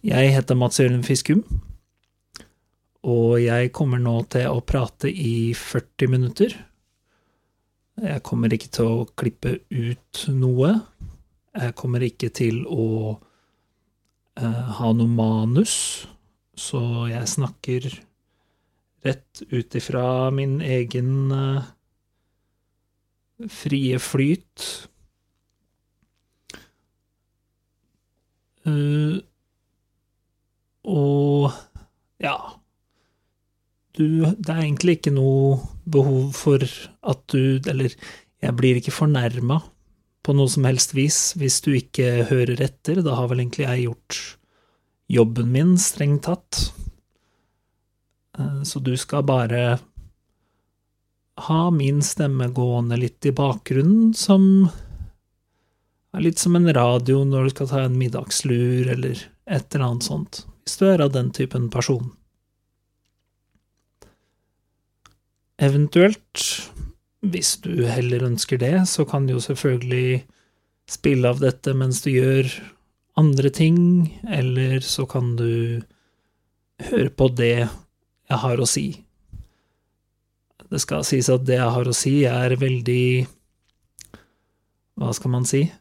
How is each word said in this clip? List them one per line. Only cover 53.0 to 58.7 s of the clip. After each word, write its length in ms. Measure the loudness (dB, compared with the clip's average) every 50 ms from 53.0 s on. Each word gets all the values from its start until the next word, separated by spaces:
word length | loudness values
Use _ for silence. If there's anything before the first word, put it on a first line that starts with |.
| -2 -4 -6 _ -2
i 80 | -2 0
bakgrunnen, 800 | 2 0 0 -2 -4 _ -2 0 2 4 4 6 6 6 4 2
som 560 | 0 2 4 6 6 8 8 8 6 6 4 2 -4 -16 -16 -14 -14 -14 -16 _ _ _ _ _ _ _ _ _ _ _ _ _ _ _ _ _ _ _ _
er 140 | -6 0 0
litt 140 | 0 0 2
som 160 | 2 4 4
en 140 | 6 4 4 4
radio 480 | 4 4 4 2 2 2 2 2 2 2
når 220 | 2 2 2 0
du 60 | 0 0
skal 140 | -2 -4 -2
ta 120 | -2 -2 0
en 120 | 0 0
middagslur 960 | 0 0 -2 -2 -6 -6 -6 -6 -4 -2 0 0 2 2 2